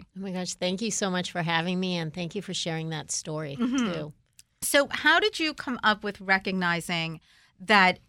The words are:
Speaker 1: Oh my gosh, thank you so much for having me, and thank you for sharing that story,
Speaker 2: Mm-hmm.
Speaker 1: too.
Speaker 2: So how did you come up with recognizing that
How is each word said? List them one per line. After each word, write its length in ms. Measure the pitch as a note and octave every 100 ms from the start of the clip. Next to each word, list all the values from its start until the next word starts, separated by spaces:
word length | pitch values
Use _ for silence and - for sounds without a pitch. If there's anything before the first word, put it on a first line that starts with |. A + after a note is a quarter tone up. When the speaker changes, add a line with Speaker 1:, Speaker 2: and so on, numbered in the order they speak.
| - F#3
Speaker 1:
Oh 20 |
my 100 | F#3+
gosh, 240 | F#3 F3+ -
thank 260 | F3+ F#3
you 100 | A3+
so 180 | - G3+
much 220 | F3+ F3
for 100 | F3+
having 380 | E3 E3 E3+ F3+
me, 160 | F#3 F3
and 160 | D#3+
thank 220 | F3+ E3+ G3+
you 60 |
for 120 | F3+
sharing 360 | F3 F3 D#3+ D#3+
that 220 | D#3 D3
story, 440 | - - D#3 D#3 C#3
Speaker 2:
Mm-hmm. 340 | A#3+ C4 A3+
Speaker 1:
too. 200 | E3+ D#3 - _ _ _ -
Speaker 2:
So 260 | - C#4+ C#4
how 280 | - D4+ E4+
did 180 | G#4+ G#4
you 140 | D#4
come 260 | D4 - B3
up 200 | G#3+ G#3
with 160 | G#3 G3
recognizing 1000 | F#3+ F#3+ G3 F#3+ F3+ E3+ D#3+ E3+ E3 D#3+ _ _ _ -
that 400 | F3+ G#3 F#3 F3+